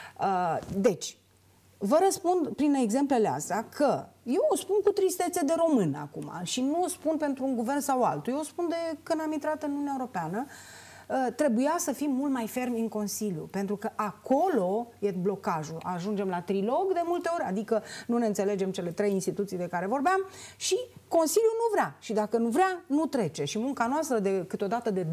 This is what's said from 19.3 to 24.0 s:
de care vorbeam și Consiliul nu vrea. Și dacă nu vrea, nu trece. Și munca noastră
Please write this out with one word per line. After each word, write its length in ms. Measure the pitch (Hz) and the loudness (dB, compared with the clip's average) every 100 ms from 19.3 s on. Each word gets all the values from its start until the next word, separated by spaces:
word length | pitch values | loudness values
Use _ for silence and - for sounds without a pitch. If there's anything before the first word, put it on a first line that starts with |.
| 170 196 180 | -2 -4 -4
de 100 | 175 | -4
care 180 | 175 185 | -4 -2
vorbeam 400 | 269 302 381 381 - - - | 0 2 2 -2 -10 -18 -8
și 180 | - 392 508 - - | -2 -2 -4 -14 0
Consiliul 460 | 330 320 415 453 453 | 2 4 4 4 4
nu 140 | 466 | 2
vrea. 240 | 392 185 - | 2 0 -4
Și 140 | - | -4
dacă 240 | 214 214 233 | -2 0 0
nu 100 | 233 | 2
vrea, 340 | 240 381 359 - | 4 2 0 0
nu 180 | 285 320 | 0 2
trece. 380 | 262 170 147 | 0 -2 -2
Și 160 | 143 208 | -4 -2
munca 280 | 254 269 233 | -2 -2 0
noastră 320 | 294 | 0